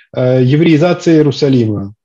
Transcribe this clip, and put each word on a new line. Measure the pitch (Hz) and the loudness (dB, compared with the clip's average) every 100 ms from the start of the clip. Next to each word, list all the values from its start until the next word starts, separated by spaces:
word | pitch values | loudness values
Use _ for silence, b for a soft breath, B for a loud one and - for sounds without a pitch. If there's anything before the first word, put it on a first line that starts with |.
| b | b
э, | 123 127 127 | -4 -2 0
евреизация | 127 147 165 151 175 160 170 160 | 2 2 2 2 0 -2 0 2
Иерусалима, | 147 131 143 131 110 101 101 107 | 2 0 0 0 -2 -6 -10 -16